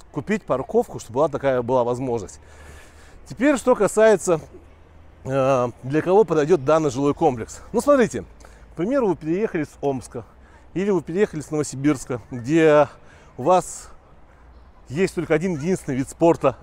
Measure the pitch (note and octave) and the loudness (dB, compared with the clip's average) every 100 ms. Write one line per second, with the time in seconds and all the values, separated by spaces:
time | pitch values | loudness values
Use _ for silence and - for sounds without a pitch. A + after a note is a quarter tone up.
0 | - - - G#3+ - C3 C3+ A3 A#3+ C3+ | -12 -12 -4 -6 -2 -4 0 -2 -2 -10
1 | - A2+ D#3+ C3+ C#3 B2+ A#2 B2+ A#2+ B2 | -8 -2 0 0 -2 -2 0 0 0 -2
2 | C3 A#2 F2+ - - - - - - - | -4 -6 -8 -16 -20 -20 -20 -20 -20 -20
3 | - - - - C4+ C4+ - B3 F#3+ - | -20 -20 -18 0 0 2 2 2 2 4
4 | A3 G3 - D#3+ - - - - - - | 4 4 2 -2 -4 -20 -20 -20 -20 -20
5 | - - C3 C3+ C3 C3+ B2 - B2+ D3+ | -20 -16 -4 0 2 2 0 -6 -4 -2
6 | D#3+ F#3+ G#3+ D#3+ C#3+ E3+ C3 D#3+ D3+ A#2+ | 2 4 4 2 2 2 4 2 2 0
7 | C#3+ C3+ D#3+ A#2+ G#2+ - - A3 C4+ C#4+ | -2 2 0 0 -10 -14 -6 -4 2 2
8 | G3+ A2+ E2+ - - - - - F#3 C#4 | 2 -2 -12 -20 -20 -20 -20 -8 -4 0
9 | A3 D#3+ D#3 F3 A3 F3 D3 - C#3+ C3 | 0 -2 -4 -4 -2 -4 -8 -6 -6 -6
10 | - B2 - - - - - E3 G3 F#3 | -10 -16 -16 -20 -20 -20 -10 -6 -2 -2
11 | D3 E3+ G#3+ D#3 C3+ D3+ D3 C3 C#3+ D3 | -2 -2 -2 -4 -8 -6 -6 -2 -2 -2
12 | - B2 - B2+ A#2 E3 D#3+ D3 C#3+ - | -4 -10 -8 -12 0 4 6 6 2 -2
13 | - - - - B2+ F#3 - - - - | -20 -20 -20 -6 0 0 0 -16 -18 -20
14 | _ - - - - - - - - C3 | _ -20 -20 -20 -20 -20 -20 -20 -10 -2
15 | F#3 - D#3 D#3+ F#3+ D#3+ D#3 F#3 - C3 | -2 -2 0 0 0 -4 -2 -4 -2 -4
16 | C3+ - E3+ D#3+ C#3 - | -6 2 2 4 0 -2